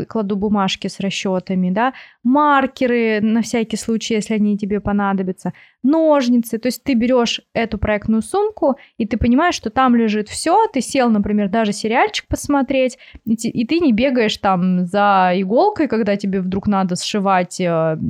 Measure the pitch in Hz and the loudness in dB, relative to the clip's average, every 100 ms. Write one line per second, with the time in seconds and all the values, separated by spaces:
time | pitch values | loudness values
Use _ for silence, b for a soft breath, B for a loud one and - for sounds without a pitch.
0 | - 226 196 208 208 208 190 - 190 - | -8 -4 -2 -2 0 0 0 -2 -8 -6
1 | 196 - 202 185 - 185 180 185 247 B | -6 -4 -4 -4 -2 -2 0 0 -2 B
2 | B B 240 285 294 277 262 - 254 240 | B B 0 2 4 2 0 -2 0 0
3 | 226 214 220 226 214 240 220 214 - 220 | 0 0 0 0 0 -2 -2 -4 -4 -4
4 | - 220 208 220 208 202 202 208 208 202 | -2 -4 -2 0 0 0 -2 -4 -2 -2
5 | 196 196 185 190 180 b b b 247 320 | 0 -2 -4 -6 -8 b b b 0 2
6 | 320 285 240 240 233 226 254 240 - 247 | 4 4 4 2 0 -4 -4 -4 -2 0
7 | 240 254 233 - - - 226 208 - 208 | 2 2 2 -2 -6 -6 -4 -4 -2 -2
8 | 208 220 220 381 427 - 302 262 B - | 0 -2 0 -2 -2 0 -2 -2 B -8
9 | 214 226 240 247 349 - 214 262 262 240 | -4 0 2 2 2 -2 -4 0 2 4
10 | 226 214 208 - 320 381 440 269 - 277 | 2 0 -4 -6 0 2 2 -2 -2 0
11 | 240 214 202 208 202 226 214 202 220 240 | 2 2 0 0 0 0 -2 -2 -2 0
12 | 427 - - 294 - 285 262 269 254 - | 0 -2 -8 -6 -2 0 0 0 0 -2
13 | B B - 226 - - 226 330 330 208 | B B -4 -4 -2 -4 -2 2 2 2
14 | 269 254 208 - 202 185 185 180 180 202 | 2 2 0 0 0 2 2 0 0 0
15 | 202 190 185 180 190 247 403 415 302 226 | 2 4 4 2 2 2 2 2 0 0
16 | 208 202 202 190 185 190 208 196 190 175 | 0 -2 -2 -2 -2 -2 0 0 0 -2
17 | - 214 196 185 180 - 180 165 160 160 | -4 -2 2 2 0 -2 -2 0 0 -2
18 | - | -4